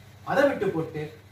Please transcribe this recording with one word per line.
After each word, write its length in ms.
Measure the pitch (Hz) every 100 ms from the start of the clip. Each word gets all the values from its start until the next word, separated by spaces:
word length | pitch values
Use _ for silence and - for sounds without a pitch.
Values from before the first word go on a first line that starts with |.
| - -
அதை 240 | - 269 277
விட்டு 200 | 233 196
போட்டு 500 | 160 - 151 151 - -